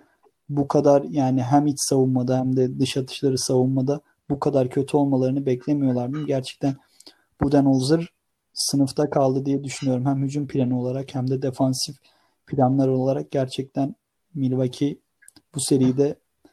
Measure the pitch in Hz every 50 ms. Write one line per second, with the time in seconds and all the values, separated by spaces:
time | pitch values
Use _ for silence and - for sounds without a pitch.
0 | _ _ _ _ _ _ _ _ _ - 143 143 139 - - 147 143 147 143 139
1 | 143 - - 147 131 131 131 131 123 120 143 143 147 151 135 - - - 139 135
2 | 131 131 127 127 123 127 127 127 127 131 131 131 127 127 135 139 135 127 - 139
3 | 139 - - - 147 135 131 127 - - 135 127 127 131 135 135 127 139 143 147
4 | - _ _ _ _ - 143 139 - 147 139 135 127 123 - 143 131 - - 143
5 | 143 139 135 127 127 131 135 143 139 139 123 123 - 151 147 143 139 131 123 123
6 | 120 123 143 156 147 143 139 131 127 - - _ 147 139 135 - _ _ _ -
7 | _ - - _ _ _ _ - 143 139 143 143 139 139 135 131 127 139 160 165
8 | 170 - _ _ _ _ _ _ _ _ - - - - - 139 139 135 - -
9 | 151 139 - 151 135 131 131 139 139 139 139 139 143 131 - - 139 131 127 123
10 | 127 139 139 135 139 135 139 147 143 131 - 139 127 123 127 123 123 127 127 135
11 | 131 - - 131 123 131 135 135 143 131 131 - 135 131 131 - - - 135 -
12 | _ _ _ _ _ _ _ _ _ - 143 139 131 127 135 139 135 131 131 127
13 | 127 135 135 147 151 - - 139 131 131 - - 135 - - 139 135 143 - -
14 | _ _ _ _ _ _ - 147 131 127 127 127 131 127 127 - 139 147 - -
15 | _ _ _ _ _ - _ - _ _ - 139 - - 147 131 131 127 127 139
16 | 139 147 156 - _ _ _ _ _ _